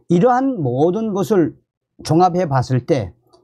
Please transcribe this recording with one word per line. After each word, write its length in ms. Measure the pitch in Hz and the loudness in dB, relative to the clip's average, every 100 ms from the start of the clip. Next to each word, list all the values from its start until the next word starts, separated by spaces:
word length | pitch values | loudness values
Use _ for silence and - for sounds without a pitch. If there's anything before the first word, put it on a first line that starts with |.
| - | -2
이러한 540 | 175 240 247 269 247 | 2 2 2 0 -2
모든 500 | 135 123 165 190 220 | -2 0 0 0 -4
것을 440 | 196 175 208 147 - _ _ _ - | -4 0 0 0 -4 _ _ _ -14
종합해 440 | - 156 185 175 180 | -2 2 2 0 0
봤을 380 | 135 110 127 - | -2 0 -2 0
때 260 | 147 92 - _ _ | -2 -2 -12 _ _